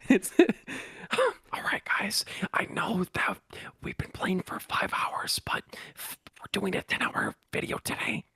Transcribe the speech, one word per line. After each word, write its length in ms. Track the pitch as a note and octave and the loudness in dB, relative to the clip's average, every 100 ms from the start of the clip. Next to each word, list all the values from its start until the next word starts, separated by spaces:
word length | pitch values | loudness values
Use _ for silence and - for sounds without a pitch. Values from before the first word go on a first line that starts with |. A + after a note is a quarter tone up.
| - | 8
It's, 240 | G#3 - - | 6 6 6
<laughs> 800 | E4 - - - - - - - B4+ - - | 6 6 -4 -10 -10 -14 -8 2 2 2 -8
all 100 | - | -6
right, 200 | - - | -2 -2
guys, 400 | - - G3 G#3+ - - - | 0 0 2 0 -2 -4 -2
I 140 | - - | 0 -2
know 380 | - - G#3+ F#3 | -2 -2 0 0
that 260 | - - - _ - - - | 0 -2 -2 _ -16 -16 -10
we've 140 | - - | -10 -6
been 120 | - | -6
playing 300 | - - F#3 | -2 0 0
for 160 | - - | -2 -8
five 340 | - - - | -4 -2 0
hours, 480 | - - - - - | 0 -2 -2 -2 -2
but 180 | - - - - - | 0 -4 -4 -14 -16
f-, 240 | - - - - - | -12 -12 -12 -16 -18
we're 60 | - - | -6 -2
doing 140 | G3 | 0
a 80 | F#3 | -2
ten-hour 520 | - - - - G#3+ - _ | -2 -2 0 0 -2 -4 _
video 260 | - - - | -4 -2 -4
today. 460 | - - - - - | -4 -4 -2 -4 -6